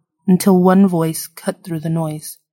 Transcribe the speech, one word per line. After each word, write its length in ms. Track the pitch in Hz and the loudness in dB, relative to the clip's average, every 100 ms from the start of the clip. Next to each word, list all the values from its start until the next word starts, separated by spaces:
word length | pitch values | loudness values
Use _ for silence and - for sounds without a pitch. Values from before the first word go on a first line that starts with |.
| _ _ - | _ _ 0
until 340 | 180 202 185 | 2 4 4
one 260 | 180 185 196 | 4 4 2
voice 400 | 175 160 160 - | 2 -4 -6 -14
cut 360 | - - 180 | -12 -10 -10
through 180 | - 160 | -12 -10
the 80 | 160 | -6
noise. 500 | 165 160 151 - - _ | -6 -6 -10 -16 -20 _